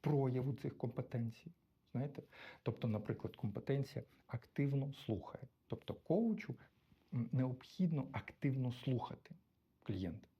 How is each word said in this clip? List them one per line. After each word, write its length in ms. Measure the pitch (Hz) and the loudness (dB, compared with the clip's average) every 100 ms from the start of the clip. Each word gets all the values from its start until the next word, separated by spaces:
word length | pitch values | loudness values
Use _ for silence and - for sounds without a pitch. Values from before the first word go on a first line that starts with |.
прояву 520 | - 147 135 127 131 | 4 4 4 4 0
цих 240 | 123 139 - | 0 -4 -2
компетенцій. 720 | 123 - 127 123 113 - - - _ _ _ | -2 -2 -2 -2 -2 -4 -16 -18 _ _ _
Знаєте? 320 | - 143 - - - - - | -4 -2 -4 -12 -18 -18 -4
Тобто, 240 | - - 120 | -4 0 0
наприклад, 480 | 107 - 110 110 - | 0 0 -2 -4 -2
компетенція 680 | 104 101 - 139 135 - - - _ | -2 -2 0 0 0 -6 -10 -18 _
активно 640 | 120 - - 139 139 139 | -10 -6 0 2 2 0
слухає. 500 | 135 - 107 - - - _ _ | -4 -4 -4 -4 -12 -16 _ _
Тобто 260 | 117 - | -10 -6
коучу, 640 | - - 170 226 208 - 131 - _ _ - _ | -8 2 4 4 0 -4 -10 -10 _ _ -20 _
м, 160 | 123 117 | -2 2
необхідно 760 | 127 131 127 - - 180 156 131 | 2 2 0 -8 2 4 4 0
активно 600 | 110 - - 143 131 127 | -4 -6 -2 0 2 0
слухати 640 | 120 - 127 - - - - _ _ _ _ | 0 0 0 0 -8 -14 -20 _ _ _ _
клієнта 440 | - 95 92 80 - _ | -4 -2 0 -4 -12 _